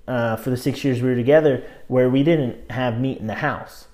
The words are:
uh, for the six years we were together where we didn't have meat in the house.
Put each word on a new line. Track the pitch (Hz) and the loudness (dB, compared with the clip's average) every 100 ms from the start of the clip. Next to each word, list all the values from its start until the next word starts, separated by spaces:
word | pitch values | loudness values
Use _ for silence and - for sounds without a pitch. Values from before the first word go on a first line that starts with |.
| - | -6
uh, | 123 117 110 | -2 -2 -2
for | 131 | -4
the | 123 | -4
six | 143 127 | -4 -2
years | 139 120 | -2 0
we | 127 | 0
were | 123 | 0
together | 123 156 151 127 - - - | 4 6 6 0 -4 -14 -2
where | 127 127 | 2 4
we | 135 | 4
didn't | 151 160 120 - - | 2 2 0 -6 -10
have | 131 127 113 | -4 -2 -2
meat | 135 - | -4 -4
in | 107 | -8
the | - | -4
house. | 147 101 - - - | -4 -6 -12 -20 -20